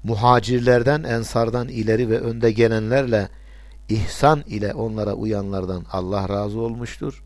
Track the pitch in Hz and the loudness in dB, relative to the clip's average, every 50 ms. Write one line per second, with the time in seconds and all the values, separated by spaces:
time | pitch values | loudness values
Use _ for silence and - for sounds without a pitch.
0 | - 110 117 101 117 123 123 120 104 107 127 123 120 123 123 120 120 131 147 151 | -2 -2 -2 2 6 6 6 6 4 2 0 2 4 4 4 6 4 2 2 0
1 | 160 127 117 117 113 - - 117 117 113 110 123 120 - 135 113 107 110 110 113 | 0 -2 -2 -2 -4 -2 0 0 0 0 0 -4 -4 -4 -6 -4 0 0 2 2
2 | 123 110 113 - 127 117 113 117 120 117 110 113 117 113 113 110 110 110 123 139 | 2 0 0 0 -2 -4 -2 2 2 2 4 4 4 4 4 0 0 2 0 0
3 | 135 120 113 104 98 - - - - - - - - - - - - - 107 110 | 2 2 0 0 0 -2 -8 -16 -20 -20 -20 -20 -20 -20 -20 -20 -4 -2 -2 0
4 | 87 - - - - 147 156 147 135 113 107 104 104 98 - - 113 113 110 107 | 0 -2 -2 2 4 4 4 2 0 -8 -6 -4 -4 -4 -4 -4 -6 -4 -4 -4
5 | 104 101 101 101 110 110 107 101 98 98 98 95 92 92 92 90 80 - - 95 | -2 -2 -2 -2 -2 -2 -2 -2 -4 -4 -4 -4 -4 -4 -6 -6 -6 -6 -6 -4
6 | 92 92 101 98 95 92 101 101 104 104 104 113 113 117 117 120 120 117 - - | -4 -2 -2 -2 -2 -2 -4 -4 -4 -4 -4 -4 -6 -6 -6 -8 -10 -12 -10 -10
7 | - 143 - - - | -10 -10 -10 -12 -20